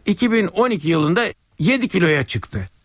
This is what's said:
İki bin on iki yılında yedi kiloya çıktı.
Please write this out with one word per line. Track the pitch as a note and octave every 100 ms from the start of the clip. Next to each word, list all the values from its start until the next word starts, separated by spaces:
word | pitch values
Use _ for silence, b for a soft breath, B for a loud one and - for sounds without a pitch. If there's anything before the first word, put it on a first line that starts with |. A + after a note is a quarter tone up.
| -
İki | G3+ B3
bin | A3+ G3
on | - B3
iki | G3 D#3
yılında | D#3+ D3+ F#3+ A3+ - _ -
yedi | D#3 C4 B3+
kiloya | F#3+ E3 D3
çıktı. | B2+ G#2 - G2+ F#2 _